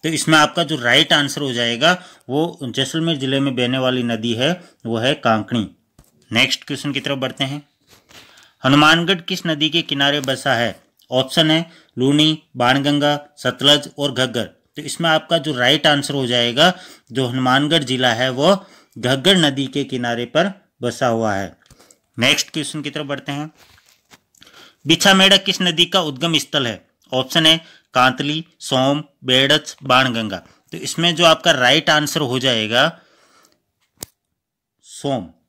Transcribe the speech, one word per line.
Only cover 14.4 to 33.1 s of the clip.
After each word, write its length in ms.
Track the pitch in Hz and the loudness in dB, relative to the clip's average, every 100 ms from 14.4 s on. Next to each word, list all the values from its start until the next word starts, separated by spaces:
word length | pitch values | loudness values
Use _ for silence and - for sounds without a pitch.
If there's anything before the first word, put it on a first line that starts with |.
तो 380 | 95 _ _ - | -8 _ _ -14
इसमें 280 | 147 - 165 | -12 -4 0
आपका 280 | 156 - 165 | 0 0 -4
जो 160 | 151 | -2
राइट 340 | 127 123 156 156 | -2 2 2 2
आंसर 260 | 143 139 | 0 -2
हो 140 | 143 127 | -4 -2
जाएगा, 460 | 123 120 117 170 180 - - _ | 0 0 2 2 2 -14 -20 _
जो 160 | 123 127 | -4 -2
हनुमानगढ़ 560 | 127 127 131 147 165 | -2 2 2 2 0
जिला 300 | 131 127 127 | 0 0 0
है 160 | 113 131 | 0 -2
वो 360 | 127 156 196 - - _ - | 2 2 2 -2 -20 _ -8
घग्गर 380 | 123 135 170 190 | -2 0 2 2
नदी 320 | 151 131 135 | 2 0 -6
के 160 | 143 | -6
किनारे 420 | 131 131 120 117 120 | -6 -6 -4 -4 -2
पर 440 | 151 196 190 _ _ | -2 -2 -4 _ _
बसा 260 | 120 117 127 | -8 -2 -2
हुआ 260 | 113 110 | 0 -2
है। 240 | 98 95 - _ _ _ _ _ - | -2 -6 -12 _ _ _ _ _ -2
नेक्स्ट 300 | 123 147 - | 0 0 -4
क्वेश्चन 320 | 160 143 156 | -8 -8 -8
की 80 | 147 | -8
तरफ 160 | 147 139 | -8 -8
बढ़ते 260 | 143 - | -8 -8
हैं। 200 | 143 156 _ _ _ _ _ _ - _ _ - - - _ 139 | -8 -10 _ _ _ _ _ _ -20 _ _ -20 -20 -20 _ 0
बिछामेड़ा 500 | 165 196 190 190 190 | 2 6 6 6 4
किस 240 | 196 185 | 2 -2
नदी 240 | 180 165 175 | -2 0 0
का 160 | 196 | 0
उद्गम 360 | 156 131 165 156 | -2 -4 -2 -2
स्थल 300 | - 151 123 | -2 -4 -2
है? 200 | 98 _ _ _ | -6 _ _ _
ऑप्शन 320 | 131 127 170 160 | -4 -2 2 4
है 200 | 160 - - _ | 2 -2 -20 _
कांतली, 520 | 127 127 127 143 156 160 _ | 2 2 2 -4 -6 -8 _
सोम, 440 | - 131 135 143 165 _ | -2 2 2 0 -4 _
बेड़च, 540 | 127 127 139 151 - - | 0 2 4 2 0 -14
बाणगंगा। 540 | 135 127 131 117 107 95 - _ _ | 2 2 4 -2 -6 -8 -12 _ _
तो 60 | 165 | -12
इसमें 380 | 143 - 170 160 | -8 -2 -2 2
जो 100 | 170 | 2
आपका 260 | 156 175 | 4 2
राइट 380 | 143 123 151 160 | 2 4 4 2
आंसर 300 | 151 147 165 | 0 0 -4
हो 200 | 139 127 | -2 -2
जाएगा 600 | 131 117 107 120 151 165 _ | 0 -2 0 2 0 -2 _